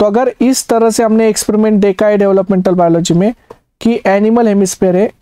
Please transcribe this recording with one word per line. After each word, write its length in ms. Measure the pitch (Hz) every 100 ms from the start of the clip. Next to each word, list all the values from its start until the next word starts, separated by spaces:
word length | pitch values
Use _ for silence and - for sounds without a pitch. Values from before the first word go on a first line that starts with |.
तो 60 | 208
अगर 280 | 220 254 -
इस 260 | 247 262 -
तरह 220 | 226 226
से 120 | 220
हमने 260 | 226 220 220
एक्सपेरिमेंट 520 | 208 - 214 214 208
देखा 240 | 202 190 214
है 100 | 202
डेवलपमेंटल 580 | 202 196 190 190 185
बायोलॉजी 400 | 180 170 165 175
में 200 | 170 208 - - - _ -
कि 200 | 233 240 180
एनिमल 420 | 196 214 240 226
हेमिस्फीयर 480 | 202 190 - 190 180
है, 140 | 214 -